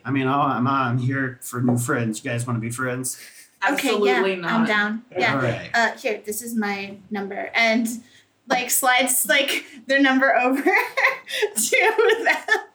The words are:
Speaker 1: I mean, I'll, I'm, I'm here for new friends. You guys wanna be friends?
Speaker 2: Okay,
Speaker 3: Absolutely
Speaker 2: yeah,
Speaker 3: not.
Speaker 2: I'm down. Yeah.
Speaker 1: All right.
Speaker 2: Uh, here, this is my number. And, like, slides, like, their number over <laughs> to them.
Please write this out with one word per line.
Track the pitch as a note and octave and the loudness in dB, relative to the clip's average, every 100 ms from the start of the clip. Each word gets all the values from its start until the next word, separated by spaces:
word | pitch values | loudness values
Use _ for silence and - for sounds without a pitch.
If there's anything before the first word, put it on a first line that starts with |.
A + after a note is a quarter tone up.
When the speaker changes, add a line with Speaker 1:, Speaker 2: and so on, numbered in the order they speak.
| A#2+ | -4
Speaker 1:
I | |
mean, | C3+ C3 | 0 2
I'll, | C#3 | 2
I'm, | D3 A#2 C3 | 2 2 2
I'm | C3+ B2+ B2 | 2 0 0
here | B2 C#3 C3 B2 | 0 -2 -4 -8
for | - B2 | -10 -2
new | B2 A#2+ | 0 2
friends. | C3+ C#3 A2 G#2+ | 0 -2 -2 -4
You | C3+ | -4
guys | A#2+ B2 | -4 -4
wanna | A#2 | -4
be | A2+ | -4
friends? | B2 B2+ B2+ B2+ - - - - - | -4 -4 -4 -6 -10 -14 -20 -20 -4
Speaker 2:
Okay, | G3 C#4+ C4+ | -2 0 0
Speaker 3:
Absolutely | G#3 G#3 B3+ F#3+ F#3 | 2 4 4 2 -2
Speaker 2:
yeah, | |
Speaker 3:
not. | E3+ | -2
Speaker 2:
I'm | E3+ A3+ | 0 2
down. | G#3 G#3 A3+ - - | 2 0 -4 -8 -2
Yeah. | - C#3 | 0 0
Speaker 1:
All | |
right. | B2 A#2 - | 0 -4 -2
Speaker 2:
Uh, | - A3 - | 0 0 -2
here, | C4 G#3 G#3 | -6 -6 -6
this | A3 | -8
is | A#3 A#3 | -4 -2
my | G3+ G3 G3 G3+ - | -2 -4 -8 -12 -10
number. | G3+ G3 G3 - | -8 -6 -6 -4
And, | - A3+ A3+ A3+ A#3 - - _ _ - | 0 2 2 0 -6 -12 -20 _ _ -2
like, | B3+ B3 | -2 0
slides, | - C4 B3 C4 - B3+ | 0 2 2 2 0 2
like, | C#4+ C#4 - - - - | 2 2 -2 -6 -10 0
their | C4+ | 4
number | C#4 C4 C4+ A3+ | 6 6 4 4
over | B3 C#4 | 2 2
<laughs> | D4 G#4 - - C5 C5+ - - G#4+ - | 2 2 0 0 -2 -2 -8 -4 -4 -2
to | - - A4 G#4+ G#4 A4+ | 0 2 2 2 2 2
them. | - - - G#4 - | 0 -2 -2 -4 -4